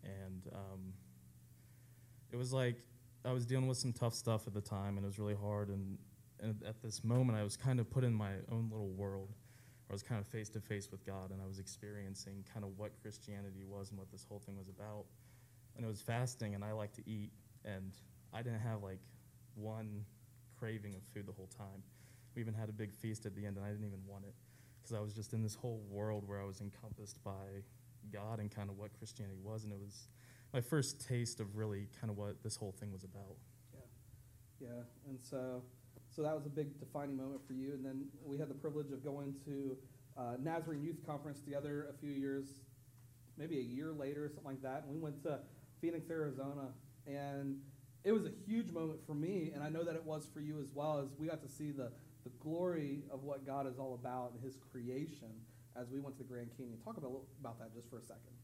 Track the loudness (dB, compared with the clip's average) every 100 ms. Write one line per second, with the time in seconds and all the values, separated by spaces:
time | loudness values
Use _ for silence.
0 | -6 -6 -4 -4 -6 -6 -6 -6 -6 -8
1 | -12 -18 -18 -18 -18 -18 -18 -18 -18 -18
2 | -18 -18 -6 0 4 6 6 4 -4 -18
3 | -18 -2 4 4 6 6 6 6 4 6
4 | 6 6 6 6 6 0 2 2 4 4
5 | 2 2 2 4 4 4 4 2 0 -2
6 | -6 -18 -20 -2 0 2 0 -2 -2 2
7 | 8 10 10 8 4 4 6 6 6 6
8 | 8 6 4 0 0 2 2 2 0 2
9 | 0 0 -4 -8 -12 -20 -20 -20 -4 -4
10 | 2 0 2 -2 -2 -2 0 0 0 -6
11 | -4 -4 -2 -2 -2 -4 -6 -6 -6 -4
12 | -4 -4 -6 -8 -6 -4 -4 -2 -6 -4
13 | -10 -8 -6 -6 -4 -6 -6 -6 -4 -6
14 | -8 -10 -10 -10 -6 -8 -8 -8 -6 -6
15 | -8 -12 -18 -20 -20 -20 -16 -2 -2 0
16 | 2 4 4 2 0 2 0 0 -2 -4
17 | -2 -2 -2 -6 -18 -10 -4 -2 -4 -6
18 | -14 -18 -6 -2 0 2 4 2 0 -4
19 | -8 -18 -18 -20 -14 -4 -2 0 -2 -4
20 | -6 -10 -20 -20 -18 -4 -2 0 -2 -6
21 | -6 -6 -4 -6 -8 -8 -8 -8 -12 -16
22 | -18 -18 -8 -2 0 2 0 0 -2 0
23 | -2 0 -2 -2 -2 0 0 0 -2 -4
24 | -6 -8 -10 -12 -18 -20 -20 -18 -4 0
25 | 0 -2 0 4 4 2 -2 -2 -2 0
26 | 2 2 2 -2 -2 -2 -4 -6 -8 -6
27 | -6 -6 -4 -4 -4 -6 -8 -14 -18 -14
28 | -8 -4 0 0 0 0 -2 -2 -6 -6
29 | -10 -6 -4 -4 -4 -2 -2 -4 -6 -10
30 | -14 -18 -18 -18 2 4 8 8 6 2
31 | 2 4 4 2 0 2 2 2 -2 -2
32 | 0 2 0 0 -2 0 -2 -2 -4 -4
33 | -6 -10 -10 -10 -14 -18 -18 -16 -16 -16
34 | -16 -18 -18 -18 -20 -12 -6 -6 -6 -12
35 | -8 -8 -4 -2 0 -2 -4 -14 -18 -18
36 | -10 2 4 4 2 2 0 -2 -4 -2
37 | 0 0 0 -4 -4 -2 0 0 0 -2
38 | -4 -6 -2 0 0 0 0 2 0 0
39 | 0 0 0 -2 -2 0 2 0 -6 -16
40 | -12 -2 0 2 2 2 2 0 0 -2
41 | -2 -2 -2 -6 0 0 2 0 0 -4
42 | -2 2 4 4 0 -6 -14 -18 -20 -18
43 | -20 -18 -16 -6 0 2 2 0 0 0
44 | 0 2 0 -2 -4 -2 0 0 0 0
45 | 0 0 2 2 0 -14 -16 2 2 2
46 | 0 2 2 2 0 0 -2 -6 -14 -14
47 | -4 -2 0 0 0 0 -4 -14 -16 0
48 | 8 8 6 -2 2 2 4 2 2 0
49 | 0 2 4 4 2 0 0 4 4 2
50 | 0 -2 -2 -4 -2 -2 -2 2 4 4
51 | 2 0 0 0 -4 -2 -2 0 -2 -4
52 | -14 -12 -10 -6 0 4 6 4 2 0
53 | -2 -4 -2 -2 0 2 2 0 -2 0
54 | 0 0 0 -2 -6 -6 -10 -4 -2 0
55 | -2 -4 -10 -10 -12 -16 -12 -6 -2 -2
56 | -2 -4 -6 -4 -4 -4 -6 -6 -6 -4
57 | -2 -2 -6 -8 -6 -6 -8 -10 -10 -10
58 | -10 -12 -12 -16